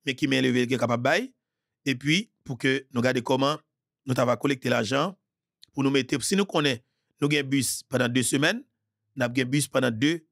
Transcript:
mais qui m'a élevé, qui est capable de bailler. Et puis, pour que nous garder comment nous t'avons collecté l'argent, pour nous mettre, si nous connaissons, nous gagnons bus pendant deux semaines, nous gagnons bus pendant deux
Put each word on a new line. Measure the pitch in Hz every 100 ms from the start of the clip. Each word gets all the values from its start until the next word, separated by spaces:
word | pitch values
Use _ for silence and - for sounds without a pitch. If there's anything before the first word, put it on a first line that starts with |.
mais | -
qui | 127 143
m'a | 135
élevé, | 131 123 120
qui |
est | 127
capable | 117 120
de |
bailler. | 127 170 254 _ _ _ _ _ 143
Et |
puis, | 127 139 170 - _
pour | - 123
que | 135 135 -
nous | 120
garder | 123 127
comment | 117 143 135 151 _ _ _ _
nous | -
t'avons | 127 123 117
collecté | 139 135 127
l'argent, | 120 107 135 151 - _ _ _ _ -
pour | -
nous | 135
mettre, | 139 131 147
si | - 196
nous |
connaissons, | 196 165 143 120 - _ _ _
nous | 143
gagnons | 147 135
bus | 139 120 -
pendant | - 127 123
deux | 123
semaines, | 120 135 156 226 - _ _ _ _ -
nous | 123
gagnons | 123 127
bus | 147 139
pendant | 135 127
deux | 110 143 165 -